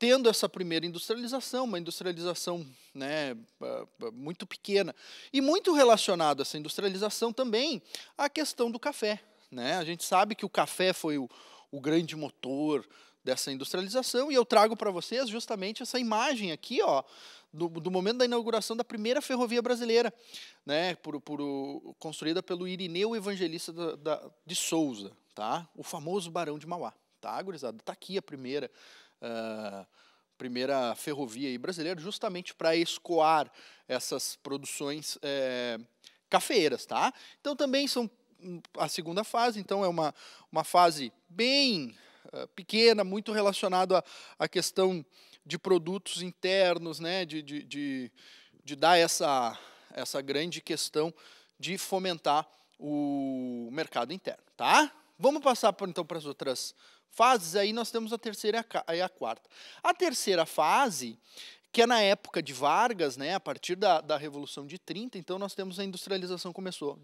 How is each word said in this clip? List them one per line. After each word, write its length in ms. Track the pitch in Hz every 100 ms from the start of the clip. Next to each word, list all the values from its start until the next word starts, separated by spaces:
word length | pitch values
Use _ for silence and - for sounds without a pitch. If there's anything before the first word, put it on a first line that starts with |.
tendo 280 | 233 269 233
essa 200 | 202 202
primeira 360 | - 175 165
industrialização, 800 | 175 170 - 233 240 262 - 254
uma 140 | 254 180
industrialização, 880 | 165 - 185 165 175 165 - 175 143 127 _
né, 440 | 135 135 156 143 113 113 -
ah, 260 | 123 120 110 -
ah, 80 | 117
muito 340 | 117 147 175
pequena. 480 | 190 - - 196 165 - - - -
E 80 | 269
muito 320 | 269 359 370
relacionado 680 | 294 247 214 - 175 156 139
a 20 |
essa 160 | 135 156
industrialização 760 | 160 - 196 190 208 - 233
também, 480 | 226 254 214 302 226 - - - -
a 100 | 285
questão 400 | 311 294 - 233
do 120 | 233
café, 420 | 294 277 214 208 - _ _
né? 280 | 123 127 180
A 80 |
gente 180 | 160 170
sabe 320 | - 185 208
que 100 | 220
o 60 | 196
café 420 | - 147 - 185
foi 260 | 175 160 147
o, 120 | 127 - - - _
o 100 | 143
grande 360 | 139 165 156 156
motor 680 | 143 - 127 139 151 143 - - - _
dessa 300 | 127 127 -
industrialização, 800 | 135 135 185 196 247 247 240 294
e 20 |
eu 100 | 262
trago 320 | 226 220 220 226
pra 140 | 208
vocês 380 | 175 - 233 254
justamente 560 | 226 - 214 190 226
essa 160 | 247 247
imagem 500 | 233 214 277 240 190
aqui, 320 | 151 - 269
ó, 220 | 392 143 - - - - _
do, 160 | 156 170
do 240 | 165 185
momento 260 | 185 190 247
da 60 |
inauguração 520 | 247 240 226 226 - 226
da 80 |
primeira 380 | 226 226 214 277
ferrovia 400 | - 254 240 240
brasileira, 500 | 233 240 233 226 240 - - - - -
né, 320 | - 147 180 160
por, 240 | 156 147
por 200 | - 147
o, 540 | 143 139 139 139 - -
construída 440 | 160 147 151 175
pelo 240 | 180 180 185
Irineu 480 | 185 185 170 214
Evangelista 580 | 233 196 196 170 165 -
da, 240 | 165 165 143
da, 340 | 156 151 - _
de 100 | -
Souza, 580 | - - 160 147 107 98 - _
tá? 340 | - 107 156 170
O 80 | -
famoso 480 | - 170 151 196 170
Barão 280 | 175 156 147
de 80 | 151
Mauá, 280 | 175 117 - _ _
tá, 200 | 101 120
gurizada? 360 | 185 160 123 110
Tá 80 | -
aqui 240 | - - 185
a 60 |
primeira, 480 | - 143 127 143 127 _ - - _ _
ah, 640 | 117 113 113 110 104 98 95 _ _ _ _ -
primeira 560 | 127 123 131 139 120
ferrovia 540 | - - 143 127 113 139
aí 100 | 123
brasileira, 420 | 127 170 156 180
justamente 540 | 175 - 220 180 175
pra 220 | - 160 165
escoar 720 | 170 - - 165 156 160 - - - - -
essas 480 | 127 - 139 - -
produções, 800 | 139 139 135 - 143 151 143 -
é, 600 | 147 139 131 123 120 113 120 _ - _ -
cafeeiras, 560 | 180 - 247 151 123 -
tá? 260 | 117 190 - - -
Então 160 | 285 277
também 320 | 285 269 285
são, 200 | 254 226 - _ _
hum, 220 | 185 175 - -
a 100 | 156
segunda 360 | - 165 175
fase, 340 | 214 233 240 214
então 260 | 180 196
é 40 | 190
uma, 260 | 170 151 - - - _
uma 120 | 160
fase 500 | 151 175 175 151 120 - _
bem 640 | 170 240 277 269 185 123 - - _ -
eh, 140 | 135 -
pequena, 500 | - - 220 233 214
muito 280 | 185 208 214
relacionado 640 | 214 202 190 196 185 185 185
à, 80 | - - - -
à 100 | 156
questão 560 | 180 - - 190 180 - _ _ -
de 140 | 147 165
produtos 640 | 196 180 165 190 - 165
internos, 760 | 180 - 185 190 185 170 170 147
né, 260 | 165 190
de, 160 | 165 156
de, 220 | 143 147
de, 500 | - 143 143 131 123 _ - - _ _
de 120 | - 143
dar 200 | 160 175
essa, 640 | 170 - 160 135 117 - - - -
essa 280 | - 123 143
grande 400 | 139 139 175 156
questão 540 | - 160 - 156 165 - - - _ _
de 200 | 143 185
fomentar 720 | - 190 185 165 156 147 160 _ _ _
o 920 | 147 147 143 143 135 131 127 120 117
mercado 400 | 143 151 127 120
interno, 320 | 185 - - _ -
tá? 360 | 123 233 294 - _ -
Vamos 240 | 226 302
passar 300 | 277 240 220
por, 160 | 190 196
então, 160 | 175
pras 220 | 160 165 147
outras 480 | - 143 123 - - - _ _
fases, 480 | - 240 247 165 196
aí 160 | 202
nós 180 | 226 220
temos 220 | 226 220
a 60 | 226
terceira 400 | 226 202 214 226
e 20 |
a 40 |
ca-, 200 | 226 180 -
e 60 | 170
a 80 | 180
quarta. 400 | - 117 117 _ - - -
A 120 | 330
terceira 500 | 349 339 254 - 175
fase, 760 | 160 - 156 214 269 147 120 113 _ - - - _
que 80 | -
é 60 | 233
na 140 | 233
época 420 | 196 202 - -
de 100 | 151
Vargas, 640 | 127 143 175 240 196 147 123
né, 180 | 143
a 60 | 190
partir 360 | 160 131 - 180
da, 260 | 202 160
da 160 | 151 147
Revolução 480 | 151 143 147 - 143
de 120 | 180
trinta, 380 | - 175 247 190
então 220 | 156 185
nós 160 | 196
temos 240 | - 190 180
a 60 |
industrialização 680 | 196 190 - 190 180 175 180
começou, 460 | 170 185 - 143 139